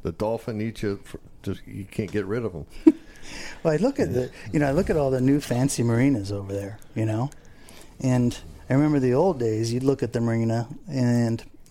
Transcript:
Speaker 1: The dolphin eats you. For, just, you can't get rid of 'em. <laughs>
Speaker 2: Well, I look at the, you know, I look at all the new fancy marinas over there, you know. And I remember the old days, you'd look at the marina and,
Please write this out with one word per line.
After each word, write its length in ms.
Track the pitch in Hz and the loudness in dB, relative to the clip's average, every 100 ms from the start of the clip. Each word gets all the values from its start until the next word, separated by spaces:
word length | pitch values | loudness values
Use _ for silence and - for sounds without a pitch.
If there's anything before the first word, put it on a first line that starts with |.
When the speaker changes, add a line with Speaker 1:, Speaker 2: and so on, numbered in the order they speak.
Speaker 1:
The 100 | - | -6
dolphin 480 | 82 107 113 - 107 | -2 -2 -2 -4 -4
eats 220 | 110 - | -4 -4
you. 160 | 107 101 | -4 -4
For, 160 | - - - - | -8 -16 -16 -10
just, 240 | - 95 - | -8 -8 -8
you 180 | 104 | -12
can't 260 | 98 - 101 | -8 -6 -4
get 120 | 104 92 | -4 -2
rid 180 | 113 | -4
of 100 | 113 | -4
'em. 120 | 85 71 - | -6 -12 4
<laughs> 100 | - - - - - - - - | 4 4 -4 -16 -14 -12 -12 -4
Speaker 2:
Well, 100 | 165 | 0
I 40 | 156 | 2
look 200 | 240 277 | 0 0
at 160 | 180 | 0
the, 160 | 127 127 - - | 0 -4 -8 -4
you 80 | - | 0
know, 80 | 143 | 2
I 20 | |
look 180 | 143 196 | 2 2
at 80 | 170 | 2
all 140 | 139 | 2
the 100 | 131 | 2
new 200 | 127 143 | 4 2
fancy 420 | - 123 135 - | 2 0 0 0
marinas 480 | 120 117 135 123 98 | 2 4 4 2 -2
over 220 | 101 101 | -6 -6
there, 260 | 98 98 107 - | -6 -8 -12 -10
you 100 | - | -4
know. 260 | 110 110 135 - - - - - - - | -2 0 -2 -6 -18 -20 -20 -20 -20 -4
And 400 | 131 127 123 - - - - | 0 2 2 -2 -10 -18 0
I 40 | |
remember 260 | 131 151 147 | 4 4 4
the 140 | 127 | 4
old 260 | 123 185 143 | 4 4 2
days, 320 | 117 110 113 | 0 0 0
you'd 100 | 120 | 0
look 220 | 135 135 | 0 0
at 80 | 120 | 0
the 80 | 117 | 0
marina 480 | 117 113 113 113 110 - - | 0 2 2 0 -2 -10 -6
and, 540 | 139 123 120 117 113 - - - | 0 2 4 2 0 -6 -20 -2